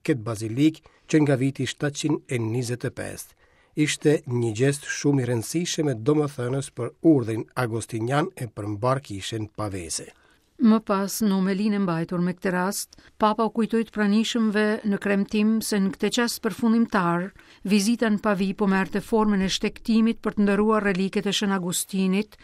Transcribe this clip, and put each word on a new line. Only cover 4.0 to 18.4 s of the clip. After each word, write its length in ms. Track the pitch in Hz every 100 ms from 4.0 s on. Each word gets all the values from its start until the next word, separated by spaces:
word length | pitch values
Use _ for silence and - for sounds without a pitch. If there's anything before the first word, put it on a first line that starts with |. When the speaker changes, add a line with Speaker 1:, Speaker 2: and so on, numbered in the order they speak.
| 151 151 -
Speaker 1:
një 240 | 123 117
gjest 320 | 104 139 143 -
shumë 360 | - 143 143
i 60 | 120
rëndësishëm, 580 | 120 110 160 175 - 151
me 80 | 113
domethënës, 760 | 110 151 143 143 123 135 135 -
për 160 | 117 -
urdhrin 440 | 165 143 110 110 - -
agostinian 720 | 120 113 - 113 117 143 165 -
e 80 | 117
për 280 | - 104 104
mbarkishën 720 | 123 135 - 98 - 113 107 -
pavese. 540 | 107 95 82 - - - _ _ _ -
Speaker 2:
Më 160 | 233 220 -
pas, 280 | 196 196 - 220
në 80 |
homilinë 400 | 190 185 190 214
e 60 | 202
mbajtur 380 | 190 160 165 180
me 140 | 175 180
këtë 140 | 196
rast, 380 | 180 185 202 - - - -
Papa 300 | 214 214 220
u 20 |
kujtoi 320 | 226 214 226
të 120 | 220 208
pranishëmve 680 | 208 214 220 240 220 208 214 220 214
në 120 | 196
kremtim 540 | 202 202 196 214 214 220
se 220 | - 208
në 100 | 190 -
këtë 140 | 208
çast 240 | 247 233 -
përfundimtar, 880 | 220 185 233 226 226 208 170 170 190 - - - 196
vizita 400 | 208 202 240 233
në 140 | 208
Pavi 300 | 214 190